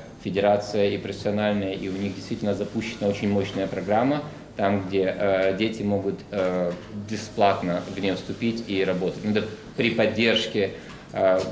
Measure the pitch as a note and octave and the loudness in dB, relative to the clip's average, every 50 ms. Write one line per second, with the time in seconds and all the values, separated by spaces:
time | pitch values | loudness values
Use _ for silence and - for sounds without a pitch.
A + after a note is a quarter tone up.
0 | - - - - - G2+ F2+ G2 G2+ G#2 G#2 G#2 - - - G#2 G2+ G2+ G2+ F#2+ | -14 -16 -14 -8 -6 -2 0 4 4 6 4 4 2 0 0 2 2 2 2 0
1 | F#2 G2 G2 - - G#2 G2+ G#2 G#2 G#2 G#2 G2+ G2 F#2+ F#2+ F2 G2 F#2+ F#2+ F#2+ | -4 -6 -6 -4 -2 0 0 2 2 2 2 0 0 -2 -4 -4 -4 -4 -4 -2
2 | G2+ G2 F#2+ - - - A#2 G2+ G#2+ G#2 F#2+ F#2+ G2+ - - A2+ A2+ - - - | -4 -4 -4 -6 -8 -8 -6 -2 0 0 0 0 -2 -4 -4 -4 -4 -4 -4 -2
3 | G#2 G2+ G2+ - A2 G2+ G2+ G2+ F#2 - - B2 A2+ - - F#2+ F2+ G2 G#2 A2 | 0 0 0 0 0 0 2 2 0 -2 -2 -4 -2 -2 -4 -4 0 2 2 4
4 | B2 C#3 D3 D3 D3 - - - - - - - G2+ G2 G#2 G2+ F#2 F#2 G2+ G2 | 4 2 2 0 -2 -8 -12 -14 -16 -12 -4 0 2 2 2 2 0 0 2 2
5 | F#2+ F#2 F2+ G2 G2+ G2 F#2+ F#2+ F#2+ F#2+ F#2 F#2 A2 G#2+ G#2+ - G#2 G2+ G2+ G2 | 2 2 2 0 2 2 4 4 4 2 2 2 0 0 0 0 0 0 0 2
6 | G2 G2 F2+ - - - G#2 G2+ F#2 F#2 F2+ F2+ F2+ F2 F2+ F2 - - G#2 G#2 | 0 0 -4 -4 -6 -4 -2 0 0 2 2 0 0 -2 -2 -4 -8 -10 -10 -10
7 | G2+ G#2 A2 G2+ - - - A2+ G#2 G2 F#2+ - F#2+ F2 E2+ F2+ F2+ G2+ F#2+ F#2+ | -8 -6 -6 -8 -8 -4 0 4 4 4 4 2 0 -2 -2 -2 -4 -4 -6 -2
8 | F#2+ G2 F2+ F2+ - - G#2 - A2+ A2+ A2+ - - G2+ G2 F#2+ F#2+ F#2 F#2 F2+ | -2 -2 -2 -2 -4 -8 -6 -2 -2 -2 -2 -2 -4 -2 0 2 2 2 2 0
9 | F#2 F2+ - - - G#2 G#2 G#2+ - - - - - - - - A#2+ A2+ A2+ A2+ | 0 -2 -2 -2 -2 0 0 0 0 -2 -6 -12 -14 -8 -2 0 2 2 4 4
10 | A2 A2 G#2 A2 A#2 A2+ A2 A2+ - - - G#2+ F#2+ F#2 - - - - - - | 2 2 4 4 4 4 4 4 2 0 0 0 0 0 -2 -8 -14 -14 -16 -16
11 | - - - G2 G2 F#2+ F#2 F#2 - - | -14 -6 0 2 4 4 4 4 2 -2